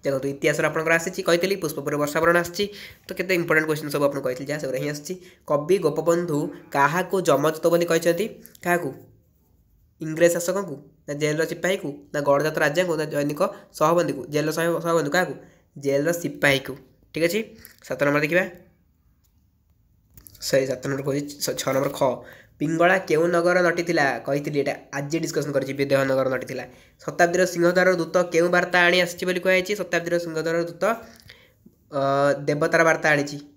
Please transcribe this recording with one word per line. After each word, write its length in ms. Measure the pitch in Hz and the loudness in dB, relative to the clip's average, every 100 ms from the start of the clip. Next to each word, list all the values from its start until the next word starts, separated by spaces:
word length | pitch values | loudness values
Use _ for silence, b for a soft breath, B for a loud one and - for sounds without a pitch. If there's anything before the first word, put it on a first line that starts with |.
ଦେଖନ୍ତୁ, 240 | 147 135 139 | -2 -2 -4
ଇତିହାସର 360 | 139 156 151 156 | -2 0 2 0
ଆପଣଙ୍କର 280 | 156 160 | 0 2
ଆସିଛି, 260 | 165 175 185 | 2 0 -4
କହିଥିଲି, 340 | 180 170 185 196 | 0 2 2 -2
ପୁଷ୍ପପୁର 380 | 160 147 143 147 | -4 -6 -4 -2
ବର୍ଷାବରଣ 400 | 147 165 165 175 | -2 0 2 0
ଆସିଛି। 280 | 170 175 202 B B B - | 0 -4 -6 B B B -14
ତ 20 | |
କେତେ 200 | 185 185 | -8 -2
ଇମ୍ପୋର୍ଟାଣ୍ଟ 340 | 180 170 160 156 | -2 2 0 2
କୋଶ୍ଚିନ୍ 220 | 151 147 | -4 -2
ସବୁ 140 | 147 | 0
ଆପଣଙ୍କୁ 200 | 143 143 | 0 0
କହିଥିଲି, 240 | 131 127 143 | -6 -6 -6
ଯାହା 120 | 151 | -6
ସେଗୁଡ଼ା 180 | 131 127 | -4 -4
ହିଁ 120 | 147 | -4
ଆସିଛି। 240 | 147 - 185 B B - | -6 -10 -12 B B -2
କବି 300 | 147 151 190 | -2 2 2
ଗୋପବନ୍ଧୁ 600 | 156 151 160 170 175 147 147 B - | 2 0 0 0 0 -2 -4 B -6
କାହାକୁ 440 | 139 139 170 180 196 | 2 2 2 0 0
ଯମଦୂତ 440 | 160 139 151 160 170 | 4 4 2 0 2
ବୋଲି 200 | 170 170 | 2 2
କହିଛନ୍ତି? 400 | 165 170 170 214 - B B | 2 2 0 -2 -8 B B
କାହାକୁ? 280 | 180 175 147 - - _ _ _ _ _ _ _ _ _ | -2 -2 -2 -10 -20 _ _ _ _ _ _ _ _ _
ଇଂରେଜ 320 | 156 156 170 | -8 0 0
ଶାସକଙ୍କୁ? 640 | 170 165 196 190 135 - _ - | 2 -2 -4 -6 -12 -16 _ -12
ନା 60 | |
ଜେଲର 300 | 147 151 151 | -4 -2 0
ସିପାହୀକୁ, 480 | 160 - 175 196 151 139 - | -2 -2 -2 -2 -4 -10 -8
ନା 60 | 151 | -4
ଗଡ଼ଜାତ 380 | 143 143 151 156 | 2 2 2 2
ରାଜାଙ୍କୁ, 380 | 151 151 180 156 | 0 2 0 -2
ନା 80 | |
ଜୈନିକ 500 | 151 147 147 147 196 B B | -2 -2 -2 0 -2 B B
ସହବନ୍ଦୀକୁ? 520 | - 156 170 151 135 120 | 0 2 4 2 -4 -4
ଜେଲର 260 | 147 156 | -2 -2
ସହ-, 280 | 156 170 165 | 0 0 0
ସହବନ୍ଦୀ 300 | 165 165 147 | 0 0 2
କାହାକୁ? 240 | 170 175 - B B B - | 0 0 -6 B B B -6
ଜେଲର 340 | 139 139 151 | 0 0 0
ସିପାହୀକୁ. 640 | 170 143 - 147 135 - 127 - _ _ | -2 -6 2 2 2 -2 -14 -18 _ _
ଠିକ୍ 100 | 156 | -2
ଅଛି, 320 | 170 202 220 B B B | 0 0 -6 B B B
ସାତ 200 | - 131 | -10 0
ନମ୍ବର 160 | 143 143 | 2 2
ଦେଖିବା. 280 | 151 170 185 - - _ _ _ _ _ _ _ _ _ _ _ _ _ _ - - - | 2 0 0 -8 -20 _ _ _ _ _ _ _ _ _ _ _ _ _ _ -20 -20 -12
ସରି, 260 | - 139 135 | 0 0 0
ସାତ 200 | 123 143 | -4 -4
ନମ୍ବର 180 | 135 | -4
କହୁଛି, 360 | 143 139 143 - | -2 -4 -6 -6
ଛ-, 160 | - 127 | -6 -4
ଛଅ 160 | - | -2
ନମ୍ବର 180 | 135 143 | 0 -2
ଖ. 320 | - 135 120 B B B _ | 0 0 -2 B B B _
ପିଙ୍ଗଳା 400 | 147 165 175 190 | -4 2 4 4
କେଉଁ 280 | 185 156 170 | 2 2 4
ନଗର 360 | 175 175 180 | 4 4 4
ନଟିଥିଲା? 560 | 175 170 170 165 139 120 | 2 0 -2 2 0 0
କହିଥିଲି 400 | - 143 147 147 | -4 -4 -2 -2
ଏଇଟା, 180 | 139 - - | -2 -4 -8
ଆଜି 240 | 139 143 160 | -8 -4 -4
ଡିସ୍କସନ୍ 340 | 156 - 143 | -2 -4 -2
କରିଛି, 200 | 139 135 | -2 -2
ବିଦେହ 320 | 139 139 135 | -4 2 2
ନଗର 240 | 135 131 131 | 2 2 0
ନଟିଥିଲା. 380 | 127 123 127 120 B B B | -2 -6 -10 -12 B B B
ଶତାବ୍ଦୀର 440 | - 147 175 185 | -12 2 2 4
ସିଂହଦ୍ୱାରର 500 | 180 170 175 180 185 | 0 2 2 4 2
ଦୂତ 220 | 170 160 185 | 2 0 0
କେଉଁ 260 | 175 160 175 | 2 2 4
ବାର୍ତ୍ତା 320 | 175 175 180 | 2 2 4
ଆଣି 200 | 175 180 | 6 4
ଆସିଛି 260 | 175 180 180 | 0 -2 -4
ବୋଲି 140 | 180 | -2
କୁହାଯାଇଛି? 360 | 180 185 185 202 | 2 0 0 -4
ଶତାବ୍ଦୀର 420 | 175 170 170 170 | -2 -2 0 -4
ସିଂହଦ୍ୱାରର 440 | 170 160 160 170 | -2 -4 -2 -2
ଦୂତ, 200 | 170 - 190 226 B B B B B B - _ _ | -4 -2 -2 -2 B B B B B B -20 _ _
ଅ, 400 | 139 139 139 143 143 | -2 0 2 2 0
ଦେବତାର 460 | 147 147 165 165 | -2 0 2 4
ବାର୍ତ୍ତା 260 | 165 151 160 | 4 4 4
ଆଣିଛି. 300 | 147 143 143 - | 2 0 -8 -14